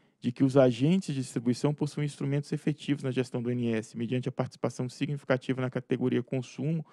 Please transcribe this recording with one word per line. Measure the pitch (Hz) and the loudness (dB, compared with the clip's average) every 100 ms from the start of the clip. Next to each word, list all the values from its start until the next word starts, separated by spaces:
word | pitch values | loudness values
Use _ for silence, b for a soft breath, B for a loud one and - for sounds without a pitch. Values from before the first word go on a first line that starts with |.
| b b | b b
de | - | -4
que | 120 | 2
os | 139 135 | 4 8
agentes | 131 113 143 190 - 139 | 6 6 4 2 2 -4
de | |
distribuição | 123 - 117 120 143 | -4 -2 0 0 0
possuem | 147 147 - 147 | 0 -4 -4 -6
instrumentos | - 143 143 143 | -4 -2 -2 -2
efetivos | 151 - 147 - 143 | -4 -2 -4 -2 -2
na | 135 | 0
gestão | 127 123 131 | -2 -2 -2
do | 120 | -2
O | |
N | 123 117 | 0 0
S, | 113 107 - | 0 -2 -6
mediante | 117 127 127 | -2 -2 -2
a | |
participação | - 127 - 123 - 127 | -2 -4 -2 -6 -4 -6
significativa | - 143 143 - 127 - 127 | -4 -4 -4 0 0 0 -2
na | 127 | -2
categoria | 127 - 123 123 123 | -4 -2 -2 2 0
consumo, | 120 135 120 - 139 165 156 | 0 -4 -6 -6 -2 -2 -6